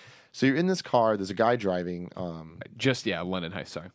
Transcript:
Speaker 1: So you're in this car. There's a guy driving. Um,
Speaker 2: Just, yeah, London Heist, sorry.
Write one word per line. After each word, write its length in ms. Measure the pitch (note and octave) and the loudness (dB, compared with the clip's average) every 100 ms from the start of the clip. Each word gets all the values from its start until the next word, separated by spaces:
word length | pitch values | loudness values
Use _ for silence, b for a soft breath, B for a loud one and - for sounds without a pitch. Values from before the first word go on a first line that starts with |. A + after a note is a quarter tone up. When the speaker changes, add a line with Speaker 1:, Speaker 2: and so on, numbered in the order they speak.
| B B B | B B B
Speaker 1:
So 140 | - C3 | 0 2
you're 100 | C3+ | 4
in 100 | F3+ | 2
this 140 | F#3 | 0
car. 340 | - B2 A2+ G#2+ | 2 4 4 4
There's 140 | F#2+ | 0
a 40 | |
guy 220 | F#2+ A2+ A#2+ | 2 2 4
driving. 540 | G2+ F2+ F2+ F2 F2 - | 2 0 -2 -6 -8 -8
Um, 420 | F2+ E2 D#2+ E2+ - B2 | -8 -8 -12 -16 -16 -2
Speaker 2:
Just, 280 | B2 B2+ A2 | 0 2 0
yeah, 140 | F2 | -2
London 300 | F2+ F#2 E2 | -2 -4 -4
Heist, 160 | F#2 C2+ | -6 -8
sorry. 220 | - E2+ | -10 -12